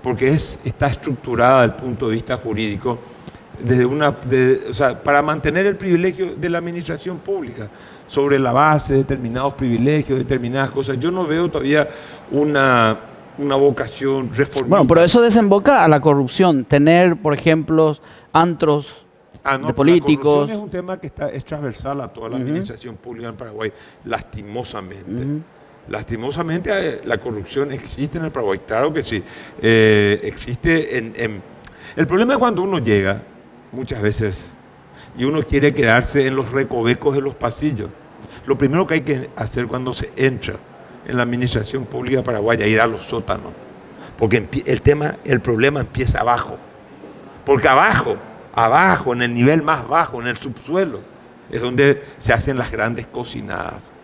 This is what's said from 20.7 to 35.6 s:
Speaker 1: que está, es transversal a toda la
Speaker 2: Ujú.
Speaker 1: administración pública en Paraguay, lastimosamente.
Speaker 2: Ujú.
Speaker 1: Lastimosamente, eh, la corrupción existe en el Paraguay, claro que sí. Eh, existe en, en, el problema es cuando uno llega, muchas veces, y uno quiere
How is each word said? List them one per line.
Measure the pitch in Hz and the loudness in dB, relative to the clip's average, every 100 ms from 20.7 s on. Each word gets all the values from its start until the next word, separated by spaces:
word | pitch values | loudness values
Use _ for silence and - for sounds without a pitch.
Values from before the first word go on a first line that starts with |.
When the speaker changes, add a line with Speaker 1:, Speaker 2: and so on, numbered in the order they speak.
| 180 180 185 | -10 -8 -10
Speaker 1:
que | 156 | -12
está, | - 147 | -8 -8
es | 135 | -8
transversal | - 151 143 107 135 143 | -10 -8 -8 -8 -8 -8
a | 120 | -10
toda | - 110 | -12 -10
la | 131 | -6
Speaker 2:
Ujú. | 127 | -4
Speaker 1:
administración | 160 202 110 123 104 | -6 -6 -12 -16 -16
pública | 123 113 117 | -16 -12 -12
en | 104 | -12
Paraguay, | 117 107 110 - - _ - | -14 -8 -8 -8 -20 _ -8
lastimosamente. | 113 - 104 101 110 120 107 92 95 90 117 | -8 -8 -16 -10 -10 -10 -12 -12 -16 -10 -8
Speaker 2:
Ujú. | 135 151 160 - - - - | -6 -8 -10 -20 -20 -20 -12
Speaker 1:
Lastimosamente, | 104 101 113 123 143 165 170 180 | -12 -8 -8 -6 -6 -4 -4 -4
eh, | 196 160 120 - | -4 -4 -6 -6
la | - | -6
corrupción | 127 107 95 135 143 | -6 -8 -6 -4 -4
existe | 135 - - 143 170 | -6 -12 -8 -6 -6
en | 160 | -6
el | |
Paraguay, | 143 107 95 - | -4 -2 -4 -2
claro | 110 147 | 0 0
que | 156 | -2
sí. | 117 107 - - - - | -4 -6 -8 -18 -18 -2
Eh, | 110 113 110 107 101 104 | 4 6 6 6 4 2
existe | - - - 120 165 165 - 127 | -2 -10 -10 -4 0 0 0 -6
en, | 113 110 | -6 -6
en, | 117 101 - - - - - - | -6 -6 -14 -20 -20 -20 -12 -4
el | 147 | 0
problema | 185 240 | 2 2
es | 269 | 2
cuando | 240 180 | 0 0
uno | 190 175 | -2 -2
llega, | 117 104 98 101 - - - - - | 2 2 2 -4 -8 -20 -20 -20 -16
muchas | 123 131 127 | -12 -10 -4
veces, | 104 104 107 92 - - - - - - - - | -4 -2 -4 -6 -14 -20 -20 -20 -20 -20 -20 -4
y | 131 | -2
uno | 156 | -2
quiere | - 143 | 0 2